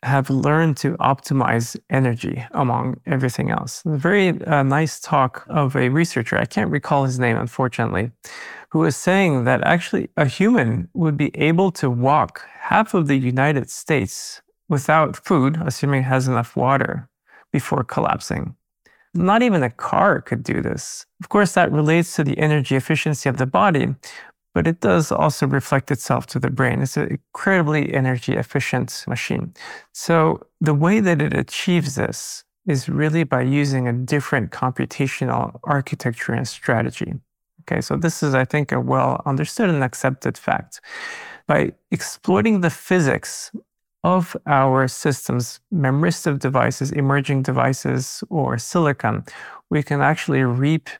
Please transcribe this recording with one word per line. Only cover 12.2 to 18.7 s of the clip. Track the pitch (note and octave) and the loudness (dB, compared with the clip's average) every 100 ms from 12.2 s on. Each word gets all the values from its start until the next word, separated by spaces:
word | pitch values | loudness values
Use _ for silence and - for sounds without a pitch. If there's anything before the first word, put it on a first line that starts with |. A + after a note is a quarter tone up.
| G2 - - - | 2 -4 -20 -14
half | - G3 A3 | 0 0 2
of | G3 D3 | 0 2
the | C#3 | 2
United | B2+ B2+ C#3 C#3+ A#2+ | 2 2 2 2 -2
States | - - D3+ - - - - _ _ _ | -10 -2 0 0 -6 -14 -16 _ _ _
without | D3 - D#3 D3+ - | -2 2 2 2 -2
food, | - F3+ C3 D#3+ | 0 2 4 0
assuming | D#3+ B2+ C#3 C#3 | -4 -2 0 0
it | C3 | 2
has | C3 C3 | 0 2
enough | B2 A#2+ - | 0 -2 -2
water, | B2+ C3+ - - - _ _ - _ | 0 2 0 -4 -10 _ _ -20 _
before | D3 - C#3+ | -4 -2 -4
collapsing. | A#2 - B2+ - - - - - _ | -2 -2 0 -2 -4 -6 -6 -10 _